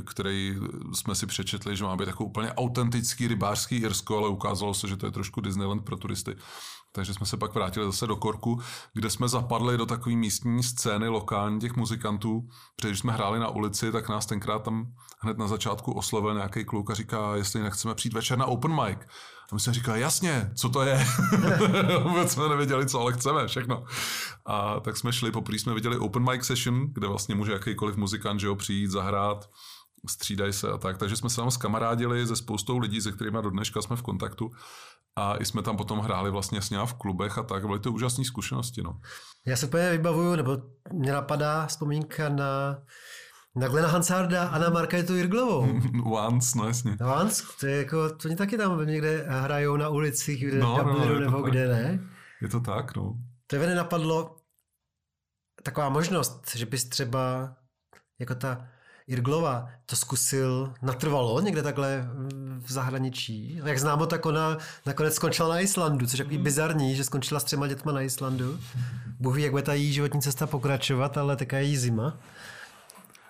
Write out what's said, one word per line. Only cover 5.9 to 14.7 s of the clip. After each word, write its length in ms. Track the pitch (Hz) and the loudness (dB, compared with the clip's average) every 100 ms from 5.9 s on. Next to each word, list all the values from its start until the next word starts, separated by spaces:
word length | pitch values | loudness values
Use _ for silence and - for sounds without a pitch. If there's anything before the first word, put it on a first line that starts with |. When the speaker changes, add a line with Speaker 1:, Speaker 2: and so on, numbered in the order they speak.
| 95 | -6
Speaker 1:
turisty. 380 | 101 98 - 101 - - - - - | -6 -6 -6 -10 -14 -16 -14 -16 -10
Takže 220 | - 92 | -6 -4
jsme 120 | 95 104 | -4 -4
se 120 | - | -2
pak 160 | 104 110 | -2 -2
vrátili 300 | 92 107 101 | -2 0 -2
zase 220 | 95 113 | 0 -2
do 80 | 101 | 0
Korku, 440 | 110 107 117 120 120 - - | -2 -2 -2 -2 -4 -14 -10
kde 160 | 113 110 | -4 -2
jsme 180 | - 123 | 0 0
zapadli 480 | 120 120 113 123 120 | 0 0 0 2 2
do 80 | 113 | 0
takový 300 | 117 120 117 | -2 0 0
místní 480 | 107 - 120 120 | 0 0 0 0
scény 440 | 123 - 120 104 113 | 0 0 0 0 0
lokální 520 | 110 98 104 104 107 | 0 0 0 0 0
těch 160 | 117 123 | -2 -2
muzikantů. 720 | 107 110 107 104 113 113 120 - - - | -2 -2 -2 -2 0 -2 -4 -14 -20 -6
Protože 140 | 110 | -2
když 100 | 101 | 0
jsme 140 | 123 | 0
hráli 260 | 113 101 113 | 0 0 0
na 100 | 113 | 0
ulici, 420 | 104 107 98 113 | -2 -2 0 -2
tak 180 | 110 110 | -2 -2
nás 160 | 107 - | -4 -2
tenkrát 380 | 104 - 107 | -4 -2 -2
tam 220 | 110 | -2